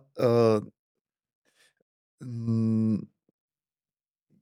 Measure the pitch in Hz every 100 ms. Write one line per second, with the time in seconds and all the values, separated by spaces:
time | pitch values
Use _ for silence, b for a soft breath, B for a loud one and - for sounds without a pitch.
0 | - - 123 117 113 107 - - _ _
1 | _ _ _ _ _ _ _ _ _ _
2 | _ _ 131 117 117 113 113 110 110 104
3 | - _ _ _ _ _ _ _ _ _
4 | _ _ _ _